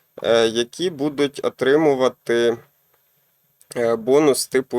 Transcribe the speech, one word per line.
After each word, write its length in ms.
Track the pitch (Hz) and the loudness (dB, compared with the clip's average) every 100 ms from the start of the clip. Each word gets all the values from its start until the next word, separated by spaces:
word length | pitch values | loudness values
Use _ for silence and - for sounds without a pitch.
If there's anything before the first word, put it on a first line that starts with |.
| _ - | _ -6
е, 240 | 95 117 113 | 0 2 2
які 420 | 117 117 - 180 | 0 -6 -6 -6
будуть 500 | 143 147 143 143 - | -4 -4 -2 -4 -4
отримувати, 1120 | 120 - 127 151 156 131 127 - - 120 117 117 _ _ _ _ _ _ _ _ _ _ - 123 | -8 -2 0 2 2 2 0 -2 -2 0 0 -2 _ _ _ _ _ _ _ _ _ _ -12 -4
е, 200 | 117 113 | -2 -2
бонус 500 | 113 143 151 123 - | 2 2 2 0 -2
типу 320 | 131 135 | -4 -2